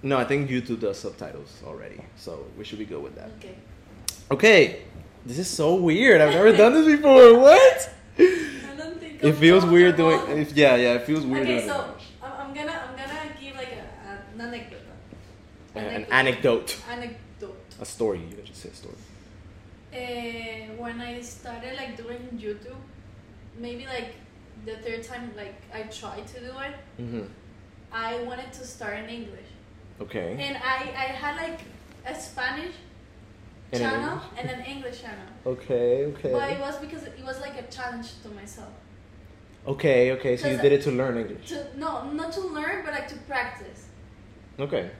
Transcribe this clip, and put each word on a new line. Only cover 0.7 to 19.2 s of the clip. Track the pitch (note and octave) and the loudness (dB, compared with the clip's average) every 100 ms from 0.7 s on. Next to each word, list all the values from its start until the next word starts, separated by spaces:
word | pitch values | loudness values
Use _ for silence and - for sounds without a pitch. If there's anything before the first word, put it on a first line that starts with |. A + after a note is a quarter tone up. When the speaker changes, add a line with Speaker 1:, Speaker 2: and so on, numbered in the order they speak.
| A2+ | -4
Speaker 1:
does | A2 G2 | -4 -6
subtitles | G2+ - D2+ D2 - - C#2 | -10 -12 -16 -16 -18 -20 -18
already, | C#2+ G#1 G1+ - - | -16 -16 -18 -20 -20
so | - D#2+ C2 - | -16 -16 -16 -16
we | |
should | G#2 G#2+ | -16 -14
be | G#2+ | -12
good | D#2+ | -12
with | C#2 - | -12 -16
that. | - - | -20 -20
Speaker 2:
Okay. | - A2 - - - - - - - | -20 -20 -20 -20 -20 -16 -16 -16 -6
Speaker 1:
Okay. | C#3 G#3+ G3+ B2+ - - - - - B2 | 2 6 8 6 2 -16 -20 -20 -20 -12
This | B2+ | -10
is | F3+ | -8
so | - D#3 F#3 | -2 0 2
weird. | F3 D#3+ B3+ F3+ | 2 4 6 8
I've | D3+ D3+ | 8 6
never | G#3 G3 | 6 8
done | G#3+ | 8
this | D4 D#4 D4 | 8 4 6
before. | D4+ C4 A#3+ A#3 | 8 12 12 12
What? | C4+ F4+ C5 - - - - - | 10 12 10 8 -6 -14 -20 4
Speaker 2:
I | F#4 F4+ D4+ C4+ B3 C#4+ | 4 4 -6 -10 -14 -12
don't | D#4+ - | -12 -12
think | - - | -16 0
Speaker 1:
It | C#3+ | 0
Speaker 2:
I'm | C#3+ | 6
Speaker 1:
feels | E3 F#3 F3 | 8 8 8
weird | F3 F3+ D#3+ | 8 8 6
doing, | D#3+ E3 | 4 4
Speaker 2:
comfortable. | - D3 | 0 -4
Speaker 1:
if, | D3 D3 | -2 4
yeah, | C#3+ B2 | 6 6
yeah, | B2 | 4
it | A#2+ A#2+ | 0 0
feels | D#3 C3+ | -4 -2
weird | C3+ B2+ | -2 -2
Speaker 2:
Okay, | A#2+ | -2
Speaker 1:
doing | - | -2
Speaker 2:
so, | C#4 - | -6 -8
Speaker 1:
English. | - - - | -12 -20 -18
Speaker 2:
I'm, | B3+ C4+ C#4 | -16 -14 -12
I'm | |
gonna, | C#4 D4+ E4 B3+ | -10 -10 -10 -12
I'm | C4 | -14
gonna | C4+ D#4 D4+ C#4+ | -12 -12 -12 -14
give, | C#4 C4 | -16 -14
like, | B3 | -14
a, | A3+ - - G3 | -14 -16 -20 -18
a, | G3+ - G#3+ | -18 -18 -16
an | |
anecdote. | A#3+ A#3+ - - - - - - - - - - - G#2+ | -14 -14 -16 -20 -20 -20 -20 -20 -20 -20 -20 -20 -16 -12
Speaker 1:
A-, | |
an | G#2 G#2 G#2+ | -10 -10 -2
Speaker 2:
Anecdote. | |
Speaker 1:
anecdote. | C3 C3 B2 C3+ A2+ - - - | 0 0 0 0 0 -4 -12 -12
Speaker 2:
Anecdote. | A#3+ A#3+ A#3 - - G3 F#3 - - | -12 -12 -16 -20 -20 -18 -18 -20 -18
Speaker 1:
A | - | -18
story. | - A2+ F#2 E2 | -6 -6 -6 -10
You | - | -18
can | - | -20
just | - | -20
say | - | -20
a | - | -20
story. | - - - - | -20 -20 -20 -20